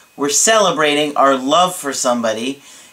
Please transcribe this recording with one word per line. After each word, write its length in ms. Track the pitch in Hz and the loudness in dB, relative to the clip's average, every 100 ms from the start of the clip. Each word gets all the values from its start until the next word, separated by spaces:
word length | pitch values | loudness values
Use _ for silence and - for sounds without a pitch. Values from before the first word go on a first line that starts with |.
| _ - | _ -6
we're 140 | 143 | -2
celebrating 880 | - 220 220 190 156 151 143 151 - | 0 2 2 2 2 0 0 0 2
our 180 | 135 131 | 2 2
love 400 | 131 160 180 - | 2 2 2 -2
for 160 | 143 | -8
somebody. 680 | 127 131 120 117 107 123 139 - - - | -4 -2 -2 -2 -2 -6 -8 -16 -20 -20